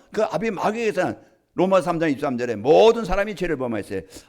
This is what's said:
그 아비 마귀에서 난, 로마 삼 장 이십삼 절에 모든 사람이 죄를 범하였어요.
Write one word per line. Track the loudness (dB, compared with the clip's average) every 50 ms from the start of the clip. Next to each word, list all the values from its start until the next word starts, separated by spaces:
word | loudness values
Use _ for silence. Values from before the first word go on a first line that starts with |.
| _ _
그 | -4 -4 -2
아비 | -2 -2 -4 -4 -4
마귀에서 | -4 -4 -4 -4 -2 -2 -4 -2 -2 -2 -2
난, | -2 -4 -8 -14 _ _ _ _ _ _
로마 | 0 2 4 4 2
삼 | 2 0 -2 0
장 | 0 -2
이십삼 | 0 -2 -2 -4 -2
절에 | -2 -4 -4 -4
모든 | 0 2 4 6 8 8 6 4 2 -2
사람이 | -2 -2 -2 -2 -4 -4
죄를 | -6 -4 -4 -4
범하였어요. | -4 -4 -4 -4 -6 -6 -6 -8 -8 -8 -10 -16 -20 -20